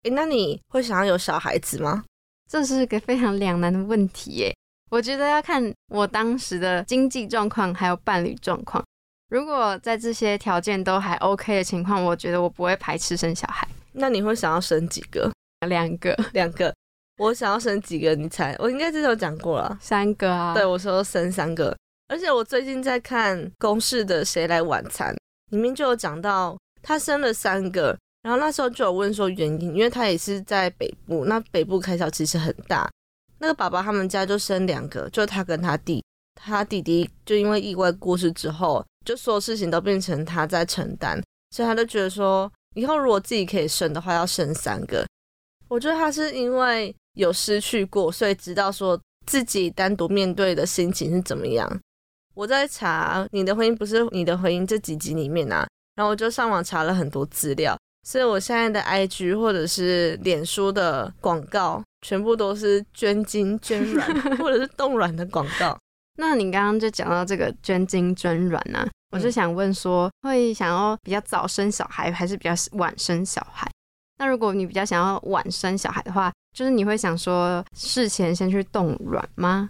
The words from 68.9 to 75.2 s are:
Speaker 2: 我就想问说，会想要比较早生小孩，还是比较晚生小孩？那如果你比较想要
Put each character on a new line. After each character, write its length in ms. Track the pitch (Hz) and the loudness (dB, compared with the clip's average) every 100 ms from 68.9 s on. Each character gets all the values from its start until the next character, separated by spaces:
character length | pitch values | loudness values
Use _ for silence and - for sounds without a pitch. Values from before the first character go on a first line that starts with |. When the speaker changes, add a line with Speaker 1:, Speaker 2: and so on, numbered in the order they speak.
| - _ | -6 _
Speaker 2:
我 80 | 190 | -2
就 100 | 226 | 0
想 240 | 233 175 | 2 0
问 200 | 170 196 | 2 0
说， 360 | 190 185 180 180 _ | 0 2 2 2 _
会 320 | 269 254 240 | 0 2 2
想 160 | 220 175 | 2 0
要 280 | 175 208 220 | 2 2 0
比 80 | - | -2
较 80 | 202 | -4
早 240 | - 175 180 | -2 -2 -2
生 240 | - 202 | 0 0
小 140 | 208 - | 0 -6
孩， 220 | - - | -4 -4
还 140 | 175 180 | -2 -2
是 100 | 202 | -2
比 60 | |
较 100 | 170 170 - 202 | -2 -2 -2 -2
晚 160 | 170 - | -2 -2
生 280 | - 170 190 | -2 0 -2
小 200 | - - | -6 -8
孩？ 180 | - - - _ _ _ _ | -8 -10 -10 _ _ _ _
那 80 | 269 | 0
如 120 | 254 | 2
果 160 | 220 | 2
你 120 | 196 185 | 0 -2
比 80 | |
较 120 | 190 196 | -2 0
想 180 | 175 | 2
要 160 | 185 196 | 2 0